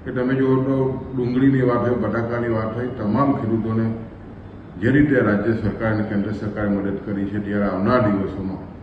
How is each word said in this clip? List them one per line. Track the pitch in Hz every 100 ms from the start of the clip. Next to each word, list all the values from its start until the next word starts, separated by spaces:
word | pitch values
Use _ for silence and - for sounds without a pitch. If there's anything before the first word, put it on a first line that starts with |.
કે | 131
તમે | 123 127 135
જુઓ | 131 131 135
તો | 135 131 - -
ડુંગળીની | 127 120 123 135 131 123
વાત | 117 120
હોય, | 113
બટાકાની | 107 113 113 120 120 110
વાત | 110 110
હોય, | 123 -
તમામ | 104 123 139 -
ખેડૂતોને | 110 110 110 113 113 113 - - - - - - - -
જે | 113 143
રીતે | 143 127 104
રાજ્ય | 101 113 110
સરકાર | 104 - 110
અને | 107 104
કેન્દ્ર | 104 104
સરકારે | 101 107 107 104 98
મદદ | 98 98 -
કરી | 98 98
છે, | 104 101
ત્યારે | 101 101
આવનાર | 95 104 127 110
દિવસોમાં | 98 92 - 95 - - -